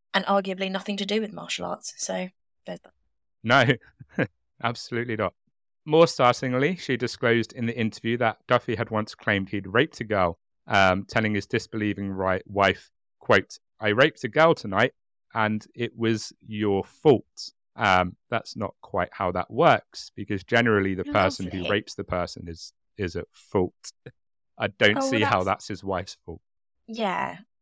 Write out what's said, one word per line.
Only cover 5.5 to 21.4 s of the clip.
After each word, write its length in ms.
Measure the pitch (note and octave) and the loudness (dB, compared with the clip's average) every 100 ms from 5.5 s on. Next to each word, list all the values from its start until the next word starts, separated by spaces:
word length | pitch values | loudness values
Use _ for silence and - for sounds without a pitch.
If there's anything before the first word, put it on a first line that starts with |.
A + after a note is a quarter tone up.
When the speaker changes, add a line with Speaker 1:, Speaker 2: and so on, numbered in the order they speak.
| _ _ _ | _ _ _
Speaker 2:
More 220 | D3+ D#3 E3 | 2 4 4
startlingly, 720 | - B2 A#2+ C3 B2+ D3+ F3+ | 6 2 2 -2 0 0 -2
she 200 | - B2 | -4 -2
disclosed 560 | B2 - A#2+ A#2 A2 | -2 -2 2 2 0
in 140 | C3 A#2 | -4 -6
the 120 | A#2 | -2
interview 380 | A2 - A2+ A#2+ | -4 -2 -4 0
that 200 | A2+ - - | 0 -2 0
Duffy 280 | B2 - | 2 2
had 160 | A2 A2+ | -4 -2
once 240 | G#2+ G#2+ | -4 -4
claimed 340 | - - G2+ F#2+ | -6 -2 0 0
he'd 160 | G#2 F#2+ | -6 -2
raped 340 | A2 D#3+ - | 0 0 -4
a 40 | |
girl, 340 | G#2+ G2+ F2 - _ _ - | -4 0 0 -2 _ _ 0
um, 380 | G#2 F#2+ F#2 | 4 4 4
telling 300 | - A#2+ A2 | 0 -2 0
his 120 | G#2 - | -2 -2
disbelieving 640 | A#2 - A2+ G#2 G2 G2 | -4 -4 -4 -4 -4 -6
ri-, 320 | F#2+ F#2 F#2 - | -4 -2 -2 -4
wife, 440 | G2+ G2 F#2+ - _ _ _ | 0 2 0 -8 _ _ _
quote, 380 | - G2+ - - _ _ | 2 2 2 -10 _ _
"I 80 | G#2+ | 0
raped 360 | G#2+ D#3 - | 2 2 0
a 40 | A#2+ | -2
girl 260 | C#3+ E3 | 4 4
tonight, 380 | D#3 G#2 F#2+ B2+ - _ _ _ | 4 -2 0 0 -2 _ _ _
and 300 | A2+ G#2+ G#2+ - | -2 -2 -2 -6
it 220 | - A#2 - | -8 -8 -2
was 360 | A2+ A2 - - - | 0 0 -4 -16 -12
your 380 | G#2+ G#2 G2 | -4 0 0
fault." 680 | - - D#3 A#2 - - - - _ - | -4 2 4 4 2 -16 -18 -20 _ 0
Um, 400 | G#2+ F#2 F2+ - _ | 4 4 2 -4 _
that's 280 | A#2 - - | -6 -6 -8
not 180 | G2+ - | -8 -10
quite 280 | - F#2+ - | -6 -4 -4
how 180 | - F#2 | -2 -2
that 180 | F2+ - | -2 -4
works, 600 | A2+ E3 A#2 - - - - | 2 4 4 0 -18 -18 -14
because 260 | G2+ G2 | -8 -8
generally 520 | - A#2 A#2+ G#2 G2 | 0 2 4 2 2
the 100 | F#2 | -2
person 420 | F#2 G2 F#2+ - | -2 2 2 0